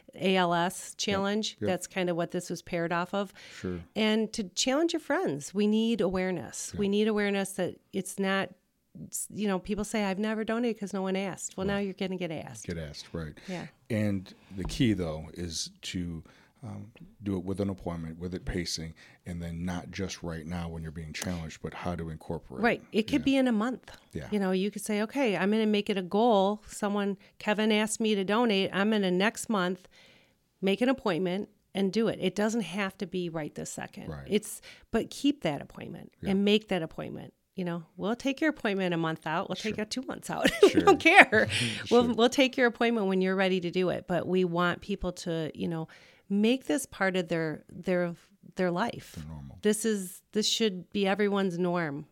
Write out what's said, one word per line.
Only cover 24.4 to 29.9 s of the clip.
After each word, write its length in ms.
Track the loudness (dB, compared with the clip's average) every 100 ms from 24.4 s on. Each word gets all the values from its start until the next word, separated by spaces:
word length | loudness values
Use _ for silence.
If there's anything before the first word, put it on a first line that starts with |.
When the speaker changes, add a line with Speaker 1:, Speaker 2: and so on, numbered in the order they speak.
| 0
Speaker 1:
you 180 | 0 0
could 100 | -4
say, 180 | -4 -2
"Okay, 340 | -2 0 2 2
I'm 140 | 2
gonna 140 | 4 4
make 240 | 2 2
it 80 | -2
a 40 |
goal. 580 | 0 2 6 6 4 0 -8
Someone, 500 | -4 -2 0 0 -2 -8 _
Kevin 320 | -2 2 4
asked 280 | 4 2 0
me 140 | 2 2
to 80 |
donate. 460 | 4 4 4 4 2
I'm 180 | 2 2
gonna 200 | 4 4
next 380 | 4 2 0 -2
month 380 | 0 0 -2 -10